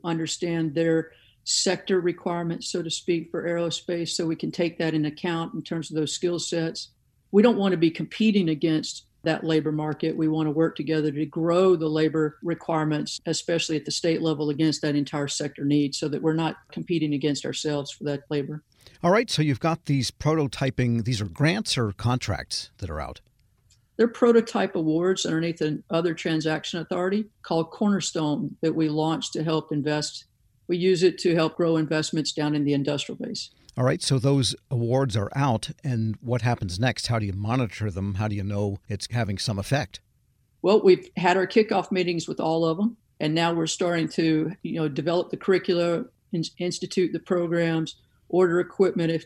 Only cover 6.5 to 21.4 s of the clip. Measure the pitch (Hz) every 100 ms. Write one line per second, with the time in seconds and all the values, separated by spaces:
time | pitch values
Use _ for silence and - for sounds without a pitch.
6.5 | 170 165 165 - _ _ _ - 196 240
7.5 | 202 196 180 165 160 156 - 220 208 170
8.5 | 156 170 156 - - - _ 165 156 160
9.5 | 156 151 151 151 147 160 160 156 156 156
10.5 | 147 160 - 143 156 151 143 147 165 165
11.5 | 170 190 180 160 156 156 156 151 - 170
12.5 | 165 - 160 151 151 156 - - 160 -
13.5 | 170 - 156 143 147 170 160 160 147 151
14.5 | 143 160 147 151 147 139 151 143 - 147
15.5 | - 143 147 143 - 156 151 160 160 160
16.5 | - - - 160 170 151 143 151 139 -
17.5 | 135 156 147 139 - 147 139 - 151 139
18.5 | 151 _ _ - - 170 202 240 - 156
19.5 | 131 160 160 - 139 117 - 151 160 143
20.5 | - 135 - 123 117 107 113 101 82